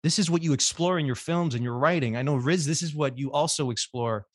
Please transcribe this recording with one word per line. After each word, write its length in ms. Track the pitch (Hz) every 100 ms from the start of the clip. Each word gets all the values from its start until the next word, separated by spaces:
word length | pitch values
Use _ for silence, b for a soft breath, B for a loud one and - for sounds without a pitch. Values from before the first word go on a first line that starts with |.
this 160 | 160 214
is 100 | 165
what 140 | 170
you 80 | 165
explore 480 | 135 - - 175 180
in 60 |
your 100 | 143
films 400 | 120 - 170 170
and 80 | 120
your 140 | 120 120
writing. 400 | 151 175 120 117
I 40 |
know, 140 | 135
Riz, 300 | 139 123 180
this 180 | 147 160
is 100 | 170
what 240 | 147 139 127
you 140 | 135
also 400 | 147 160 - 135
explore, 540 | 113 - 123 117 107 -